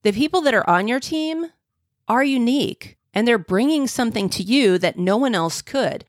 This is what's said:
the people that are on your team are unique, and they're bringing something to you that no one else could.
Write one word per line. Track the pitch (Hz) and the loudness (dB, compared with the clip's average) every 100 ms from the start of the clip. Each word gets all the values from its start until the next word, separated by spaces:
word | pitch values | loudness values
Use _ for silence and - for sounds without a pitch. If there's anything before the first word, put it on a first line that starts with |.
the | 208 | 0
people | 202 302 370 | 0 0 2
that | 294 | 2
are | 220 - | 2 2
on | 175 208 | 0 0
your | 262 | -4
team | - 320 311 320 330 _ _ _ _ _ - | -4 -4 -4 -6 -8 _ _ _ _ _ -2
are | 233 | 0
unique, | 285 269 233 277 - - - _ _ | 2 2 2 0 -2 -6 -18 _ _
and | 196 233 | -2 2
they're | 226 | 0
bringing | 160 185 277 311 262 | 0 0 2 0 -2
something | - 226 220 190 | -2 -2 -2 -4
to | - | -4
you | 185 269 220 180 | 0 2 4 2
that | 175 - | 0 0
no | 180 208 | 0 2
one | 269 | 0
else | 196 165 - | 0 -2 -6
could. | - 277 190 - | -6 -2 -2 -4